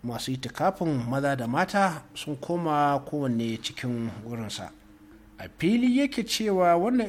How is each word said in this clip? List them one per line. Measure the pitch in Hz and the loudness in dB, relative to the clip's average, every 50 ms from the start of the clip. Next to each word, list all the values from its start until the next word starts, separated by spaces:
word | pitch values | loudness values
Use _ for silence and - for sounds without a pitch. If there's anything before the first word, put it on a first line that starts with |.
masu | - 120 117 117 - - | -8 -8 -8 -6 -4 -4
itikafin | 135 131 - 117 - - 147 185 190 - 180 165 147 127 117 117 | -6 -4 -6 -10 -4 0 0 0 0 0 -2 0 0 0 -2 -2
maza | 127 139 139 143 139 | -2 0 0 0 0
da | 127 117 | -2 -2
mata | 117 123 156 185 185 - 202 196 190 160 147 - - - | -2 0 0 0 0 2 2 2 2 0 -4 -12 -14 -14
sun | - - 151 147 | -12 -8 -8 -8
koma | 131 - - 170 175 170 160 151 147 147 143 143 139 139 | -8 -4 -4 -4 -2 0 0 2 4 4 4 2 0 -2
kowanne | - - 147 143 131 120 113 117 113 113 110 | -4 -4 -2 0 0 0 0 0 -2 -2 -4
cikin | - - - - - 127 120 117 117 113 98 107 104 | -6 -10 -8 -6 -6 -4 -4 -4 -4 -6 -6 -8 -10
wurinsa. | 117 120 113 110 101 - - 98 - - - - - - - - - - - - - - - | -10 -8 -8 -8 -8 -8 -10 -10 -12 -14 -18 -20 -20 -20 -20 -20 -20 -20 -20 -20 -20 -18 -16
A | - 92 - - | -16 -16 -8 -2
fili | 156 175 226 240 247 247 240 269 | 2 2 4 4 4 4 4 4
yake | 285 277 - - 208 | 2 2 0 -4 -4
cewa | - - - 220 214 196 185 180 175 170 | -2 -2 -2 0 2 4 4 6 6 6
wannan | 170 180 233 254 254 220 | 6 4 2 2 2 0